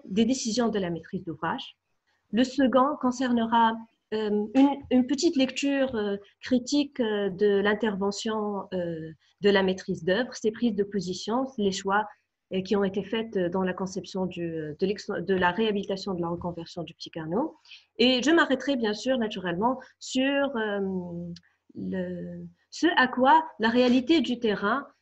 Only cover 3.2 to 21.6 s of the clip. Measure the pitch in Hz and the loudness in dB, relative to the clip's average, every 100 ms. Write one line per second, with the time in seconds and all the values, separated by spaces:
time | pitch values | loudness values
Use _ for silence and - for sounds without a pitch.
3.2 | 254 240 226 233 226 226 - _ - 214 | 0 0 2 4 4 2 -8 _ -8 -4
4.2 | 214 208 214 269 277 277 - 254 247 294 | 0 0 2 4 4 4 2 2 2 2
5.2 | 339 277 262 - 277 277 262 226 208 202 | 2 2 0 0 0 0 0 -2 -2 -4
6.2 | - _ - 254 247 285 285 - 214 208 | -8 _ 0 0 2 0 0 -2 -2 0
7.2 | 202 175 208 196 202 208 233 190 202 202 | -2 2 2 4 2 2 0 0 -2 -2
8.2 | 226 214 208 202 - 185 170 165 160 160 | -4 -4 -4 -6 -6 -6 -6 -6 -10 -16
9.2 | _ _ 202 196 190 185 - 180 160 196 | _ _ 4 4 4 0 -4 -4 0 0
10.2 | 247 - 220 220 240 196 202 208 180 185 | 0 -2 -4 0 0 0 -2 -4 -6 -6
11.2 | - 240 262 - 196 185 196 202 214 - | -4 -2 -4 -2 -2 -2 0 0 -2 -8
12.2 | _ _ - 190 185 226 196 196 196 226 | _ _ -8 -4 0 0 0 -2 -4 -4
13.2 | 226 196 175 190 185 185 185 185 180 190 | -4 -2 -2 0 -2 -2 -6 -8 -8 -4
14.2 | 180 180 170 160 151 147 190 202 - 196 | -4 -4 -6 -6 -8 -4 -2 -2 -6 -6
15.2 | 170 190 180 175 220 202 202 190 202 175 | 0 2 2 2 0 0 -2 -6 -4 -4
16.2 | 170 170 175 170 165 - 156 - - 165 | -4 -4 -6 -8 -12 -10 -12 -12 -14 -10
17.2 | 156 185 320 - _ - _ - 247 254 | -4 -2 -2 -6 _ -20 _ 2 4 4
18.2 | 240 339 285 262 285 269 220 214 254 262 | 4 4 4 2 0 0 0 -2 0 0
19.2 | 220 202 180 170 226 262 - _ - 262 | -2 -4 -4 0 0 -2 -8 _ -6 0
20.2 | 269 277 277 226 214 202 190 185 175 170 | 2 2 0 -2 -4 -2 -4 -4 -6 -10
21.2 | 175 175 _ _ | -10 -12 _ _